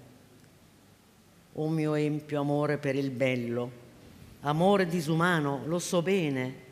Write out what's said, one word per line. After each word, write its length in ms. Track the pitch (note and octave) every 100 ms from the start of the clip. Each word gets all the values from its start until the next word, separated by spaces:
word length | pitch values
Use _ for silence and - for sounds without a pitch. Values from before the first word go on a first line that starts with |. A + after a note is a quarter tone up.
| - - - - - - - - - - - - - - -
O 140 | - D#3
mio 260 | D#3+ D3+ D3+
empio 440 | D3+ D3+ D3 D3
amore 380 | C#3+ D3 D3 D3
per 180 | C#3+ C3+
il 140 | C#3
bello, 640 | B2 C3+ B2+ A#2 A#2+ A#2+ B2 - - - - - -
amore 440 | C#3 D3+ F#3 G3+ F3+
disumano, 760 | F3 D3 D#3+ E3+ E3+ C#3+ C#3 B2
lo 140 | F3
so 240 | - F3+
bene. 640 | E3+ G3 D#3 C3+ B2+ C3+ -